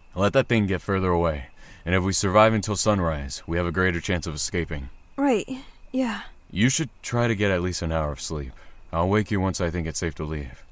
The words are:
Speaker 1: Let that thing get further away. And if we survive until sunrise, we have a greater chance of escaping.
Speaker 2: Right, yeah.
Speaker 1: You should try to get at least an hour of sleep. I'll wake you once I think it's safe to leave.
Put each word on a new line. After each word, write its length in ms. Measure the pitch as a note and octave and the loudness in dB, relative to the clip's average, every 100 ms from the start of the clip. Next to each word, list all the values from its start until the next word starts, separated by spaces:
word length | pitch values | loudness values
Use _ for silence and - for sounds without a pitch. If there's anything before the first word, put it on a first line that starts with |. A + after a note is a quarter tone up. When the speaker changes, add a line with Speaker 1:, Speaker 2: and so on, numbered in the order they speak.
| - - | -10 0
Speaker 1:
Let 180 | G2+ | 2
that 140 | C#3 - | 4 4
thing 180 | A#2 G2 | 2 2
get 160 | F#2 | 0
further 300 | - F#2+ F#2 | 0 0 2
away. 380 | E2+ E2+ D2 C#2 - - - E2 | 4 2 0 -6 -16 -20 -10 0
And 80 | |
if 80 | F#2 | 2
we 120 | F#2 | 2
survive 380 | F#2 G2+ G2+ A2 | 0 4 6 6
until 240 | A2 G2 G2 | 6 0 0
sunrise, 680 | A2 G2+ E2+ D2+ C#2 - - | 2 2 2 -2 -6 -8 -4
we 120 | E2+ | 0
have 100 | F2 | 0
a 40 | |
greater 300 | E2 F#2 E2+ | 2 2 0
chance 240 | - F2+ E2 | -2 -2 -2
of 80 | |
escaping. 560 | D2 - F2+ D#2+ D2 C2+ - - - | -4 -4 -2 -4 -6 -8 -14 -12 -2
Speaker 2:
Right, 300 | C#4+ A3 - C4 - - - | 2 2 -2 -10 -12 -20 -6
yeah. 300 | B3+ B3 G3+ - - - | -2 -2 -4 -10 -18 -8
Speaker 1:
You 200 | - A#2+ | 0 0
should 200 | - C#3 - | 0 -4 -8
try 240 | - A#2+ A#2+ | -4 0 2
to 80 | G#2 | 2
get 160 | G2+ | 2
at 100 | F#2 | 2
least 220 | F#2 F2 | 0 -2
an 80 | E2 | -2
hour 200 | D#2+ D2+ | 0 -2
of 80 | C#2+ | -4
sleep. 340 | - D#2 C2+ - - - - | -6 -6 -6 -12 -18 -20 -6
I'll 160 | E2 F2+ | -2 2
wake 220 | G#2 G#2 | 2 2
you 100 | G2+ | 0
once 220 | F#2+ F2 | 0 0
I 80 | F2 | -2
think 160 | F2 D#2+ | -2 -4
it's 140 | - | -4
safe 160 | E2+ - | -4 -4
to 80 | |
leave. 420 | D2+ D#2 C#2 - - | -6 -6 -8 -12 -20